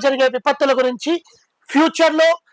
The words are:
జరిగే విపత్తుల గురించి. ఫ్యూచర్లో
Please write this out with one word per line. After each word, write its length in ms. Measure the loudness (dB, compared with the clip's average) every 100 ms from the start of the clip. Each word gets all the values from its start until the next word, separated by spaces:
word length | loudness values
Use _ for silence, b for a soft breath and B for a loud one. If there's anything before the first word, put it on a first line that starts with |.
| 0
జరిగే 220 | 0 -2
విపత్తుల 440 | 0 -4 -2 -2 0
గురించి. 440 | -2 -4 -6 -6 -8 b b _ -4
ఫ్యూచర్లో 600 | 0 0 2 0 2 2 0 _